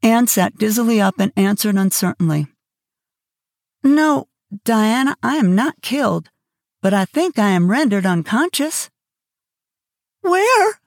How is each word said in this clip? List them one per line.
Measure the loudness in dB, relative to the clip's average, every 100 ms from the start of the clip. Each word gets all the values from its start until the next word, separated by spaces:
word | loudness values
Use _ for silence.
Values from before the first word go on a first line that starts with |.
Anne | 2 2 2
sat | 0 -2 -2
dizzily | -4 -2 0 2
up | 0 0
and | -4 0
answered | 0 0 -2 0
uncertainly, | 0 -2 -4 -2 -2 -2 -4 _ _ _ _ _ _ _ _ _ _ _ _ _
No, | 0 2 2 0 -4 _ _ -12
Diana, | -2 2 2 2 0 -2
I | -4 0
am | 2
not | 2 0 -4
killed, | -8 -2 -2 -2 -6 _ _ _ _ _
but | -2
I | 0
think | -2 -2 -2 0
I | 0
am | 2 2
rendered | 0 0 0 0
unconscious. | -2 -2 -2 -2 -4 -6 -6 -12 _ _ _ _ _ _ _ _ _ _ _ _ _
Where? | -2 0 2 2 2 -2